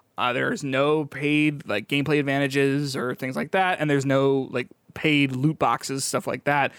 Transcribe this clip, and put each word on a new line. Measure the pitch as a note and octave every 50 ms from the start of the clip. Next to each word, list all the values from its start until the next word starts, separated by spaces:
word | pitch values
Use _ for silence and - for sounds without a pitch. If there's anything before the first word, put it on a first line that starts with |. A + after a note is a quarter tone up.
| _ _ _
uh, | - G#2+ B2
there's | B2 C3+ C3 B2+ B3 - D3
no | C#3 C3 C3 C#3+ D3 D#3 D#3 D3+
paid, | C#3 - C3+ C#3+ D3 D3+ D3+ D3+ D3+ D3+ C#3+ -
like, | - G#2 G#2 A2+ -
gameplay | C#3+ C#3+ C#3 D3+ D3+ D3
advantages | C#3 C#3 C3+ C#3 C#3+ C3+ C3 C#3+ C#3 C#3 C3+ C#3+ D3 C#3 B2+
or | C#3+ A#2+ B2 B2+
things | - C3+ C3 C3+
like | - D3 D3+
that, | - F#3+ F#3 F3+ F#3 -
and | D#3 D3+
there's | C#3+ C#3 C3
no, | C#3 C3+ C3+ C#3 C#3 C#3 C3+ C3 -
like, | - B2 B2+ - - _ _ - -
paid | - - D#3+ D3+ C#3+ C#3+ C3+ C3
loot | B2+ C3+ D#3 D#3 -
boxes, | C#3+ A#2+ A#2 - - - C3+ C#3 C#3
stuff | - - B2 -
like | C3 - C3 -
that, | C#3+ C#3+ C#3+ C3+ A#2 -